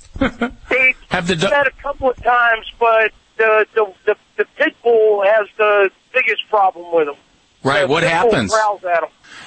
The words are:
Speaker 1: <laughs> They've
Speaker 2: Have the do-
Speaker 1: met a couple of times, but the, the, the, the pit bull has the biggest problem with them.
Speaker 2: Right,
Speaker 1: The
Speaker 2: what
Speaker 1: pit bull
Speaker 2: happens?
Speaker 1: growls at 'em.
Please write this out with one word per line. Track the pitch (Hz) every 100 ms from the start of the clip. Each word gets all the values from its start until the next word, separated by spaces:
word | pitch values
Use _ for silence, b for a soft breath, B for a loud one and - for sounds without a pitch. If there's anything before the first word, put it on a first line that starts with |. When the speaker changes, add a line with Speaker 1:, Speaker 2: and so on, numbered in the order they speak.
Speaker 1:
<laughs> | - -
They've | 262 - 247 - - 494 - - -
Speaker 2:
Have | 185 175
the | 170
do- | 190
Speaker 1:
met | 285 269
a | -
couple | 277 285 269
of | -
times, | 233 247 233 220 - -
but | 233 226 214 - _ -
the, | 220 214 208
the, | 226 202 -
the, | 208 208 _ -
the | 208 -
pit | 285 -
bull | 233 226 214 208
has | 196 220 202 -
the | 214 208 190 - _
biggest | 254 240 208 -
problem | 214 190 170 175
with | 170 147
them. | 143 _ _ _ _
Speaker 2:
Right, | 131 143
Speaker 1:
The | 135
Speaker 2:
what | 160
Speaker 1:
pit | 165
bull | 165 240
Speaker 2:
happens? | 190 113
Speaker 1:
growls | 220 214 202
at | 180 170
'em. | 156 _ B B